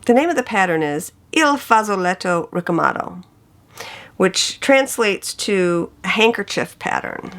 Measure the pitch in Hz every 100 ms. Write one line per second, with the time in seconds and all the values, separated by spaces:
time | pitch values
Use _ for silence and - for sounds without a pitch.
0 | - 240 320 320 247 214 190 165 156 147
1 | 185 _ _ - 311 285 - 226 214 202
2 | 180 185 180 175 165 - 175 170 147 -
3 | - 180 180 _ _ _ _ - - -
4 | - _ 185 185 - - - 269 269 -
5 | 220 196 - - - 202 180 175 170 _
6 | 185 185 226 233 202 - 165 - - -
7 | - - -